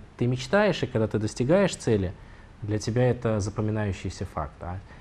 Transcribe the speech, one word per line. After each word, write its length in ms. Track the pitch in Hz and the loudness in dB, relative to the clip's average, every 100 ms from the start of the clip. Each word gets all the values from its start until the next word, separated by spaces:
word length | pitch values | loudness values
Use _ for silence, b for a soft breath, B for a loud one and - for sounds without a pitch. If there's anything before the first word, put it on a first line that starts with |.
| - - | -10 -2
ты 100 | 120 | 0
мечтаешь, 560 | 127 - 196 208 165 | 0 0 2 4 2
и 40 | 120 | 0
когда 200 | 113 107 | 0 0
ты 120 | 113 | 0
достигаешь 580 | 107 - 123 180 190 - | -2 -2 2 4 4 0
цели, 360 | - 107 90 - B B B B | 2 2 2 -6 B B B B
для 160 | 104 107 | -4 -4
тебя 320 | 107 113 127 | 0 2 2
это 300 | 120 117 110 | 2 0 0
запоминающийся 840 | 101 101 107 110 107 95 95 - 95 | 0 -2 -2 0 -2 -2 -6 -6 -8
факт. 280 | - 78 - | -6 -8 -8
А, 180 | 80 92 - B | -10 -10 -12 B